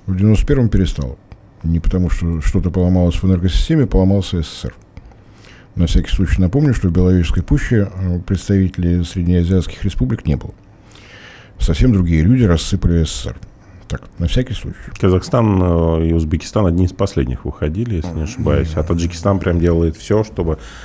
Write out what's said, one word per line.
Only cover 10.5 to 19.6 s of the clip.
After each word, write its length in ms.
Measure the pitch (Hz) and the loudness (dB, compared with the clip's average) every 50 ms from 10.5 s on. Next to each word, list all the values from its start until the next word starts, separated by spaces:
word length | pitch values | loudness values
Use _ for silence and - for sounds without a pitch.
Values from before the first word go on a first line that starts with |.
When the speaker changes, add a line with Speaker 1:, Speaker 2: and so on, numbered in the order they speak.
| - - - - - - - - - - - - - - - - - - - - - - | -14 -18 -20 -20 -20 -20 -20 -20 -20 -20 -20 -20 -20 -20 -20 -20 -20 -20 -20 -18 -4 -2
Speaker 1:
Совсем 340 | - - 80 - 117 127 | 0 0 2 4 4 4
другие 300 | 110 95 90 85 82 80 | 4 4 2 2 2 4
люди 200 | 80 95 127 131 | 4 4 4 4
рассыпали 640 | 120 95 85 82 - - 101 87 - 87 87 82 80 | 4 4 2 2 0 -2 -2 0 2 2 2 2 0
С 60 | - | 0
С 120 | - - | -4 -8
С 40 | - | -10
Р. 100 | - - - - - - - - - - - - | -12 -14 -14 -18 -20 -20 -20 -20 -20 -20 -20 -12
Так, 160 | - - - - - - - | -12 -12 -12 -12 -12 -6 -4
на 80 | 85 | -2
всякий 260 | 87 - 127 127 - | 0 0 0 0 -2
случай. 260 | 101 - - - - - - - - - | -6 -10 -10 -12 -14 -14 -16 -16 -6 -2
Speaker 2:
Казахстан, 600 | - 95 92 92 - - - 123 113 107 98 95 | 2 2 2 2 0 0 0 2 2 2 2 2
э, 460 | 90 90 85 85 82 82 82 80 82 82 | 2 2 2 2 2 2 0 0 0 2
и 40 | |
Узбекистан — 540 | 82 82 80 78 80 78 - - - 107 104 | 0 0 0 0 -2 -4 -4 -4 -2 0 0
одни 200 | 87 85 90 92 | 2 2 2 0
из 60 | 85 | 0
последних 520 | - - 98 95 - - 65 62 62 - - | 0 -2 -4 -2 -2 -2 -2 -2 -4 -6 -8
выходили, 500 | 78 73 - - 78 78 101 120 120 104 | -10 -6 -4 -4 -4 -4 -4 -4 -4 -4
если 140 | 82 76 87 80 | -4 -6 -6 -6
не 60 | 78 | -6
ошибаюсь. 500 | 78 - - - - 76 71 71 69 80 78 | -6 -6 -6 -4 -2 0 0 0 0 -2 -2
А 80 | 87 | -4
Таджикистан 560 | 80 - 87 85 85 85 - - - 101 101 92 | -2 -2 -2 -2 -2 -4 -4 -4 -2 -2 0 0
прям 220 | - 90 87 85 | 0 0 0 2